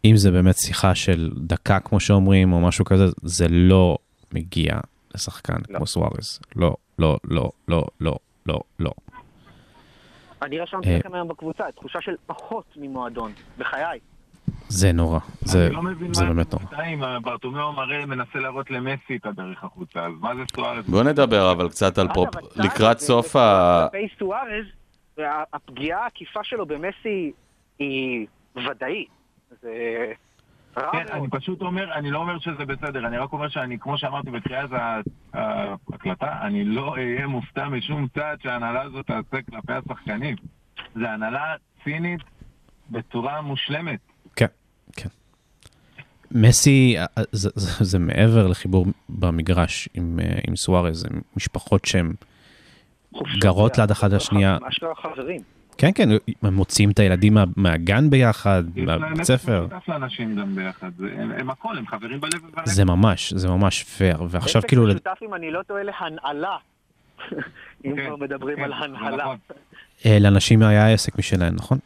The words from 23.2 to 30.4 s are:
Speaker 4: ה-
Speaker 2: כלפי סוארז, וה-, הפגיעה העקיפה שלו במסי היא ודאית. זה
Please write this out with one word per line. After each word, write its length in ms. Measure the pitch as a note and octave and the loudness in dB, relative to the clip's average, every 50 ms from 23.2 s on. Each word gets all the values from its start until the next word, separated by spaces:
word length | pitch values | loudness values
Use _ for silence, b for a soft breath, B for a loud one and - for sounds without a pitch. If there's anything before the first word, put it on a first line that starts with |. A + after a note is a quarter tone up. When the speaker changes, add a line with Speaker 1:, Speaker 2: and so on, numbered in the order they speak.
| A#2 - - | 2 2 4
Speaker 4:
ה- 520 | C#3+ B2 A2 G2+ F#2+ F2+ F2 F2+ E2+ D#2+ - | 6 6 8 8 6 6 6 6 6 4 2
Speaker 2:
כלפי 160 | - G3 G#3 G3+ - _ | 0 -6 -8 -8 -8 _
סוארז, 460 | G#3 F#3 G3 A#3+ C4+ A#3 G#3 G#3+ A3 F#3+ - - _ _ _ _ _ _ _ - | -6 -6 -4 -6 -6 -8 -8 -10 -10 -12 -18 -20 _ _ _ _ _ _ _ -8
וה-, 260 | D3+ D3 D3 D3+ D#3 - - | -6 -4 -4 -4 -6 -8 -10
הפגיעה 500 | D3 _ - C3+ B2 C#3 D#3 E3+ F#3 A#3 | -14 _ -14 -12 -8 -6 -6 -4 -4 -6
העקיפה 360 | A#3+ _ - F3 - - G#3+ G#3 | -8 _ -12 -20 -12 -10 -10 -10
שלו 220 | - B3+ A3+ G3 | -8 -6 -8 -6
במסי 680 | D3 D3+ C#3+ D#3 F#3+ F#3+ _ _ A3+ G#3 F#3+ F3 D3 - _ _ _ _ _ _ _ _ _ | -6 -8 -8 -8 -8 -10 _ _ -6 -4 -4 -6 -6 -10 _ _ _ _ _ _ _ _ _
היא 480 | C#3+ C#3+ C3+ C3 C3 C3 B2 A#2 A2 G#2+ _ _ _ _ _ | -6 -6 -4 -4 -4 -4 -4 -6 -8 -10 _ _ _ _ _
ודאית. 520 | B2+ B2 B2+ C#3 G#2+ C3 C3 E3+ G#3+ - _ _ _ _ _ _ _ _ _ B2 _ | -10 -10 -10 -8 _ -8 -8 -8 -8 -10 _ _ _ _ _ _ _ _ _ -20 _
זה 100 | - A#2 A2+ A#2 A#2 A#2 A2+ A#2 A#2+ A2 A2+ _ _ _ _ _ | -14 -12 -10 -8 -6 -6 -6 -6 -6 -8 -10 _ _ _ _ _